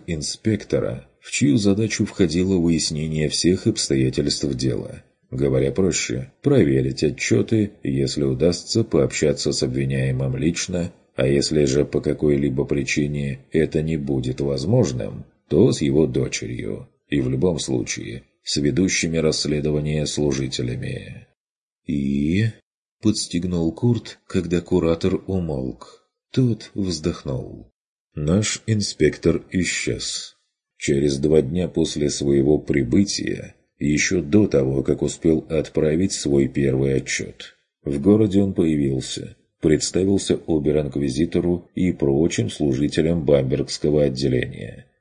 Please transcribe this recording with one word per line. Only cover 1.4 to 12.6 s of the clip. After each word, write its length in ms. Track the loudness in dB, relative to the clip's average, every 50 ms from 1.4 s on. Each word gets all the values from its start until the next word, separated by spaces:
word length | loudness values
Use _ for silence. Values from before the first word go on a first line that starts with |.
| 2 4 4
задачу 480 | 4 4 4 4 2 2 -2 0 -2 -4
входило 540 | -2 0 2 2 2 2 2 2 2 2 2
выяснение 720 | 4 2 2 2 0 -2 -4 -4 -4 -2 -2 0 0 0
всех 380 | 0 2 2 2 2 2 2
обстоятельств 800 | -2 -2 -2 -2 0 0 2 2 0 0 0 -2 -2 -2 -2 -4 -4 -4
дела. 480 | -2 -2 -2 -4 -4 -6 -10 -12 -18 -20 _ _ _ _ -10
Говоря 420 | -4 -2 0 0 2 2 0 0
проще, 600 | 0 0 0 0 0 -2 -4 -4 -6 -6 -8 -10 _ _
проверить 600 | 0 2 4 4 4 4 4 2 2 0 -2 0
отчёты, 680 | -2 -2 -2 -2 -2 0 2 2 2 2 2 0 0 0 -2 -6
если 400 | -6 -2 -2 0 -2 -2 -2 -2
удастся 640 | -2 -2 0 2 2 0 0 0 -4 -2 0 0 0
пообщаться 680 | 2 2 2 2 2 0 0 2 2 2 0 -2 -4
с 100 | -2 -2
обвиняемым 760 | -2 -2 -2 -2 -2 -2 -2 0 0 0 0 -2 -2 -2 -2
лично, 560 | 0 0 0 0 -2 -4 -4 -4 -4 -4 -6 -8 _ _ _ _
а 100 | -2 0
если 380 | 2 2 2 2 2 2 2 2
же 200 | 2 2 2 0
по 160 | 0 0 -2
какой-либо 640 | 0 -2 -2 0 2 2 2 2 2 0 0 -2